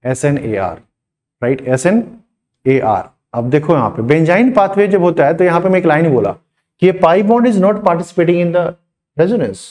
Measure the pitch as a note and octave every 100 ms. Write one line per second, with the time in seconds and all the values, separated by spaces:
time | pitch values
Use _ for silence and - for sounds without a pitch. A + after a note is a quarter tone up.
0 | B2 C3 D3 C#3+ A#2 G#2 F#2 D#2+ _ _
1 | _ _ _ _ A#2+ C3+ - B2+ F3 A3
2 | A3 - _ _ _ _ C3 C3+ G#2+ G2+
3 | - _ _ A#2+ A#2+ D3 D3+ D#3+ A2 F#2+
4 | A#2 D#3 D#3+ F3+ B3 B3 G3 F#3+ G3+ G3
5 | F3 D#3+ C#3+ E3 F3+ E3+ F#3 F#3 F3 D3+
6 | E3 B2+ G2+ F#2+ _ _ _ _ F3+ F#3
7 | E3 F3+ G#3 A#3 A#3+ G#3 F#3 G#3 F#3 E3+
8 | F3 - E3+ F3 F3 F3 E3+ E3+ _ _
9 | _ - F3 A#3 B2 F#2+ -